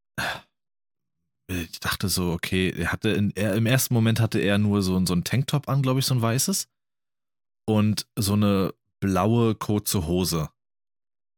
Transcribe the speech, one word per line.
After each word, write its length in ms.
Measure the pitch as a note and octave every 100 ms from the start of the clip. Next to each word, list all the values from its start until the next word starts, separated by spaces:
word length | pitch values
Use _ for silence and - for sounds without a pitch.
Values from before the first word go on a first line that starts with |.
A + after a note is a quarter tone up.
| _ -
äh, 1400 | - - - _ _ _ _ _ _ _ _ _ - F#2
ich 180 | D#2+ -
dachte 280 | - - G2
so, 240 | F2+ F2+
okay, 380 | E2 - F#2+ F#2
er 220 | - E2+
hatte 180 | F2+ A2
in, 220 | F2+ G#2 -
er, 180 | G#2
im 120 | G2 A2+
ersten 280 | C3 -
Moment 260 | A#2+ A2+ A2
hatte 180 | A2 A2
er 200 | F2 G2+
nur 240 | G#2 G2+
so, 220 | F#2 F#2
so 100 | F2+
ein 100 | F2+
Tanktop 440 | E2+ A#2 C#3 D3 -
an, 140 | C3+
glaub 160 | C3 C3
ich, 80 | C3
so 80 |
ein 80 | B2+
weißes. 460 | A2+ A#2+ - G3 - _ _ _ _ _ _ _ _ _ -
Und 380 | G#2+ G#2+ G#2 - -
so 160 | G2
eine 400 | G#2 G#2 G2 F#2+ - _ _
blaue 540 | G2 F#2 G2+ A#2 A2+
kurze 520 | G#2+ - G#2 - G#2 D#2
Hose. 420 | F2 F#2 E2 - - _ _ _ _ _ _ _